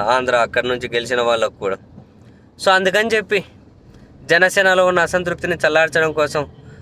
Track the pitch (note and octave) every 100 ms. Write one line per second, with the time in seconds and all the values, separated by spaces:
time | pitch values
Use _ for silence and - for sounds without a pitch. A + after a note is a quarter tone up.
0 | G#2 B2+ B2+ B2 A2+ B2 A#2+ B2 A#2+ A#2+
1 | A#2+ B2 A#2+ A#2 A2 - G2+ F#2+ - -
2 | - _ - - - - - F#3+ F#3+ F#3+
3 | A3 A3 G3+ G3+ - - - - - -
4 | - - - E3 F#3 F#3+ F#3+ F#3 F#3 F3+
5 | E3 F#3 F3 E3+ E3+ E3+ D#3+ D#3 D#3+ E3
6 | D#3+ D#3 D3 D#3 C#3 - - -